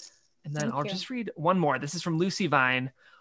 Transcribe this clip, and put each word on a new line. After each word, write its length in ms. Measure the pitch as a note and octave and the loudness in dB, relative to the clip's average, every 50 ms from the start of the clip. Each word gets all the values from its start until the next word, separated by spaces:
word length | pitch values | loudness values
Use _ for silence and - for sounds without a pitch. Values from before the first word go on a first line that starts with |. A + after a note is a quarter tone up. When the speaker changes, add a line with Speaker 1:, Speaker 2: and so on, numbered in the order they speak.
| - - - _ _ _ _ _ - | -20 -20 -20 _ _ _ _ _ -10
Speaker 1:
And 80 | D3+ D3 | -8 -4
then 80 | D3+ | -4
Speaker 2:
Thank 120 | G#3 A3+ - | -2 -2 -2
Speaker 1:
I'll 100 | C#3 - | -2 -2
Speaker 2:
you. 60 | G#3 | -4
Speaker 1:
just 200 | F#3+ F#3 - - | -4 -6 -6 -6
read 220 | B3+ B3 A3+ G3 - | -6 -6 -6 -6 -6
one 220 | - D3 E3+ F#3 F#3 | 0 2 2 4 4
more. 200 | E3 D3 C3 B2 | 4 2 2 0
This 160 | C#3 C#3+ - | -2 -4 -6
is 80 | E3 | -6
from 140 | - F3 E3 D#3+ | -4 -2 0 0
Lucy 280 | F3+ G3 - - G3+ | 0 0 0 0 0
Vine. 460 | D#3 D3 C#3 B2+ B2+ B2+ B2+ B2+ C3 - _ _ - - - | 2 4 4 4 4 2 0 -2 -4 -8 _ _ -20 -20 -20